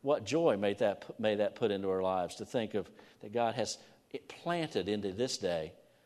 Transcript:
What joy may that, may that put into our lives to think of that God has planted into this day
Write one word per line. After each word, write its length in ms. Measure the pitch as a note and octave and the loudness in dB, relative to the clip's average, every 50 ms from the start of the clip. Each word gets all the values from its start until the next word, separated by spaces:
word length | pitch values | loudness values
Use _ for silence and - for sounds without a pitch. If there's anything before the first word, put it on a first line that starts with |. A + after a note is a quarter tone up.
| - | 2
What 220 | C#3 D3 - A#2 | 2 0 0 2
joy 320 | G#2 C3+ D#3+ E3+ D#3+ C#3 | 0 0 4 4 4 4
may 180 | A2 G2+ G2+ G2+ | 4 4 2 2
that, 440 | - A#2+ G#2 G2 - - - - - | 4 2 2 2 0 -6 -16 -8 0
may 160 | A2+ A2 G#2+ | 2 2 4
that 200 | G2+ G#2 G2+ - | 4 2 0 2
put 160 | - B2 A2 G2+ | 0 0 0 0
into 180 | G2 G2 G2 | 0 0 0
our 120 | F#2+ F#2 F#2 | 0 2 2
lives 340 | F#2 F#2+ F#2 F2+ E2+ - | 2 2 0 0 -2 -4
to 100 | - G#2+ | -10 -12
think 280 | - - C3 A2 G#2 - | -4 -2 -2 -2 0 -2
of 140 | G#2 F2+ - - - - - - _ - | -4 -4 -4 -10 -20 -20 -20 -20 _ -16
that 100 | G#2+ G#2 | -6 -2
God 240 | A#2 A#2 A2+ A2 | 0 0 0 0
has 200 | B2+ A2 G2 - - - - - _ _ _ - C3+ - - | -2 -2 -4 -4 -10 -12 -20 -20 _ _ _ -14 -14 -14 -14
planted 600 | - - - E3+ E3+ F3 D#3+ D#3 - G#2+ F#2 F#2+ | -18 -10 -4 -4 -2 -2 -2 -2 -2 -4 -2 0
into 240 | G#2 G#2+ G2 G2+ F#2 | -2 -2 -2 -4 -2
this 240 | F#2+ B2 C3 - | -2 -2 -2 -2
day 360 | - - F#2 F2 E2 D#2 - - - - _ _ _ _ | -2 -2 -2 -2 -2 -2 -6 -10 -16 -20 _ _ _ _